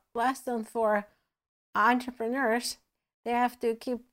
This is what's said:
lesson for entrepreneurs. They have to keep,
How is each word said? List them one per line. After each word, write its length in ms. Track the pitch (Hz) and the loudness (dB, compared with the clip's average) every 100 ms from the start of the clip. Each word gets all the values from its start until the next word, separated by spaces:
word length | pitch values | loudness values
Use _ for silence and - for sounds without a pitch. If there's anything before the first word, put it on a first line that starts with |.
| _ | _
lesson 500 | 233 247 262 - 240 | -2 -2 -2 -4 -6
for 420 | 214 233 220 208 202 _ _ _ _ _ _ | -4 -2 2 2 -2 _ _ _ _ _ _
entrepreneurs. 1040 | 208 214 247 247 - 226 262 226 233 - - _ _ _ _ | 2 4 4 0 -6 -4 0 2 0 -2 -10 _ _ _ _
They 80 | 226 | -4
have 260 | 240 247 247 | 0 0 0
to 140 | 233 | -4
keep, 300 | 226 - 240 - | -2 -4 -8 -8